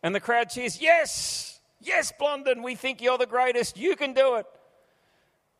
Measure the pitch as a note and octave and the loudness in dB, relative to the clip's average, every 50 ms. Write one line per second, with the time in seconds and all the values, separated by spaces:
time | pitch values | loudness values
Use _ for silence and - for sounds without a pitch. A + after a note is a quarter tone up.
0 | - E3 F#3+ G3+ - - A#3+ A#3 A#3 - - B3 B3 A#3 - - - D#4 E4+ E4+ | -2 -2 -2 -2 0 2 2 2 2 0 -4 -6 -6 -6 -6 0 4 4 6 4
1 | D#4 - - - - - - - - - - - _ _ _ _ - E4 - F4 | 4 0 -4 -6 -6 -6 -6 -8 -10 -12 -16 -20 _ _ _ _ -6 -2 -2 0
2 | D4 - - - C#4+ D4 D4 C#4 C#4 C4+ B3+ A#3 A#3 B3+ B3+ G3+ - C4 C4 F#3 | 0 -2 -4 -2 -2 0 0 0 0 0 0 0 -2 -8 -8 -4 -4 -6 -6 0
3 | A3+ B3 B3+ B3 B3 A#3 A3 B3 B3+ B3+ B3 A#3+ A#3 - - F3 A#3+ F4+ F#4 - | 0 0 2 2 0 -2 2 0 2 2 2 0 -2 -2 -6 -4 -2 -2 0 0
4 | D4 C#4 B3+ C4 C4+ C4 B3 A3+ F#3+ - - - _ _ _ _ _ _ _ _ | -2 -2 2 4 4 4 4 0 -4 -6 -14 -20 _ _ _ _ _ _ _ _
5 | _ _ _ _ _ _ _ _ _ _ _ _ | _ _ _ _ _ _ _ _ _ _ _ _